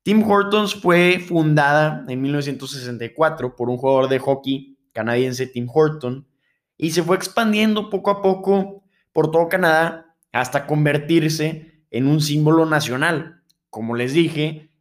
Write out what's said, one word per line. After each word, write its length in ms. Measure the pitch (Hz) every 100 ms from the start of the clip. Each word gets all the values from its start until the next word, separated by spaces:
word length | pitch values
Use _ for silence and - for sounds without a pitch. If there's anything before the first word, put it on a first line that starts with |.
Tim 260 | - 214 214
Hortons 460 | 202 196 208 202
fue 460 | - 170 175 180 180
fundada 840 | 175 170 156 151 143 147 151 156 143
en 120 | 127
mil 120 | 135
novecientos 400 | 147 143 135 135
sesenta 340 | 139 123 117 117
y 80 |
cuatro 420 | - 160 156 127 -
por 140 | 120
un 80 | 123
jugador 320 | 131 131 131
de 80 | 131
hockey 640 | 135 139 135 135 - _ _
canadiense, 540 | - 110 120 127 123 127
Tim 220 | 123 120
Horton, 560 | 156 156 156 123 131 _ _ _ _ _ _
y 120 | 160
se 140 | 165
fue 120 | 165 185
expandiendo 760 | - - 226 214 220 214 208
poco 180 | 196 202
a 140 | 202
poco 640 | 196 185 190 196 196 - _ _ _
por 160 | - 156
todo 200 | 165 165
Canadá 640 | 185 175 160 165 165 - _ _
hasta 340 | 120 127 139 -
convertirse 1080 | 151 147 151 151 165 156 156 156 160 - _ _
en 160 | 113 135
un 120 | 156
símbolo 460 | 151 147 151 160 160
nacional. 800 | 151 117 127 160 160 - - _ _ _
Como 260 | 110 113 117
les 160 | 123
dije, 580 | 151 165 156 156 160 - _